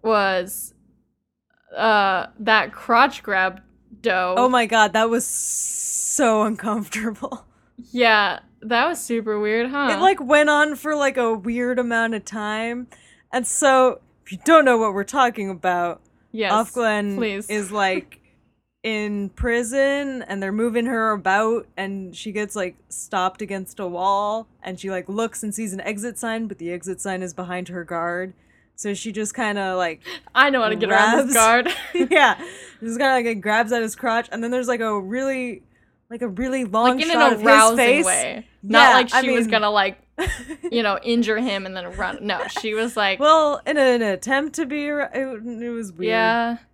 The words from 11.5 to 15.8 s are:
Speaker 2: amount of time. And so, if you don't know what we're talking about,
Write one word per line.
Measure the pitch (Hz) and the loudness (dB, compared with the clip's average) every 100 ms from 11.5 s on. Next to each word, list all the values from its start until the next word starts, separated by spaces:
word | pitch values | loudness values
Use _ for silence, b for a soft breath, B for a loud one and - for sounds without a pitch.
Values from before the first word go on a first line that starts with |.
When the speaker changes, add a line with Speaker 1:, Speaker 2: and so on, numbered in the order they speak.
| 240 247 247 | -4 -2 -2
Speaker 2:
amount | 240 233 226 220 | -2 0 -2 -4
of | 196 | -8
time. | 214 208 214 233 240 247 b b b b | -8 -6 -4 -6 -8 -12 b b b b
And | 254 240 | -6 -4
so, | - 285 262 254 - _ _ - | 2 4 6 4 2 _ _ -18
if | |
you | 190 - | -6 6
don't | 320 277 | 6 6
know | 233 | 4
what | 220 | 2
we're | 196 | -2
talking | 196 277 247 220 196 | -4 2 0 0 -8
about, | 185 185 175 | -4 -2 0